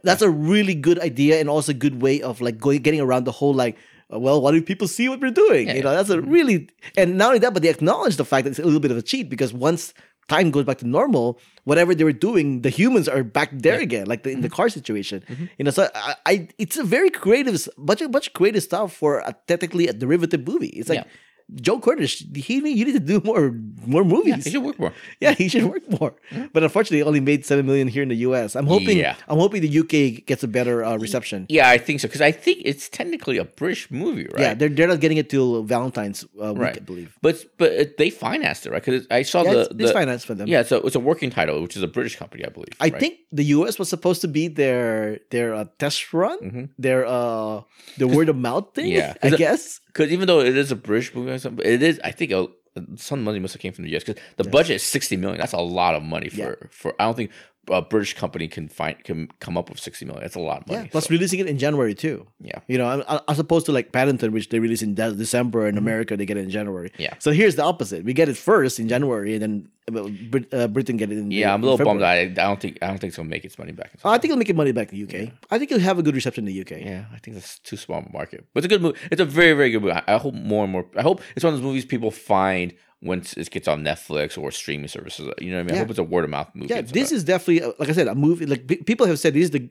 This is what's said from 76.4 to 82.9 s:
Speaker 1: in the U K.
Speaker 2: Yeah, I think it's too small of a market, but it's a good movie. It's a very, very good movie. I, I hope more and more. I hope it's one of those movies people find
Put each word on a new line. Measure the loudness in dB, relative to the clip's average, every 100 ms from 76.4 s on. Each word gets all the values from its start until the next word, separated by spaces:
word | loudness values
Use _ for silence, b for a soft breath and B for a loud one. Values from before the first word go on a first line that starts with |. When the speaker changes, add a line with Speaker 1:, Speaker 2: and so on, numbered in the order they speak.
Speaker 1:
in | -6
the | -8
U | -10
K. | -12 -12
Speaker 2:
Yeah, | -12 -14 -18
I |
think | -18 -18
it's | -18 -20
too | -16 -14
small | -10 -10
of | -10
a |
market, | -12 -12 -14 -8
but | -4
it's | 0
a | 2
good |
movie. | 2 -2 B
It's | 0
a | 0
very, | 6 6
very | 6 4
good | 2
movie. | 0 0
I, | 2 2
I |
hope | 0 -6
more | -2 -2 0
and |
more. | -4 -6 0
I |
hope | 0 0 B -2
it's |
one | 0 0
of |
those | -2
movies | -4 -4
people | -4 -4
find | -4 0 2 2 0 -4 -8 b